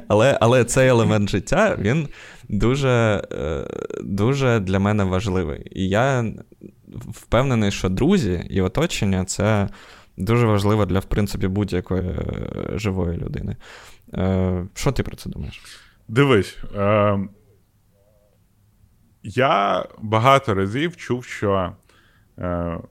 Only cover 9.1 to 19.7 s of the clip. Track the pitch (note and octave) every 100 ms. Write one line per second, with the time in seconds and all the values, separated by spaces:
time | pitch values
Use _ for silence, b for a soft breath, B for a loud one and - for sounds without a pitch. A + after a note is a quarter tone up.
9.1 | F#2 F#2 - G#2 G#2+ G2 B B B B
10.1 | - F#2 A#2 A2+ G#2 G2+ G#2+ F#2+ F#2+ -
11.1 | - G2+ G2+ F#2+ G2 G2+ F2+ - F#2 F#2
12.1 | - - - - - G1+ - G#2+ F#2+ E2+
13.1 | E2+ - - F#2+ - B B B B -
14.1 | - F#2+ F#2 F#2 F2+ F2+ - C#3+ B2+ -
15.1 | - - - C#2 - B B B B -
16.1 | A2 C#3+ G#2+ F2+ - - G2+ G2+ G#2+ G#2
17.1 | G2 F#2+ - _ _ _ _ _ _ _
18.1 | _ _ _ _ _ _ _ _ _ _
19.1 | _ A2+ A#2+ C3+ F3 G2+